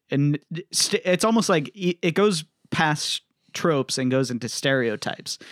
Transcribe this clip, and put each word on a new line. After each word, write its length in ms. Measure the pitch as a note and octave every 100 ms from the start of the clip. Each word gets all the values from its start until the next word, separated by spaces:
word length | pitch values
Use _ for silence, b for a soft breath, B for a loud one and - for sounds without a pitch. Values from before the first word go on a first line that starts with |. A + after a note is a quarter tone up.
| -
and 280 | C#3 C#3+ D3 - E3 -
st-, 300 | - - G#3+
it's 200 | F#3 F3+
almost 240 | A3 A3+ G3
like 240 | E3+ C#3
i-, 240 | - F3+ E3+
it 100 | F3+
goes 300 | D#3+ G#3 E3+ D#3 _ -
past 520 | - D#3+ D3 - - - _ _
tropes 460 | - F3 D3 B2+ -
and 140 | B2+
goes 180 | C3 C3+
into 180 | A#2+ A#2
stereotypes 920 | - C#3 C3+ A#2+ G#2+ - - - - B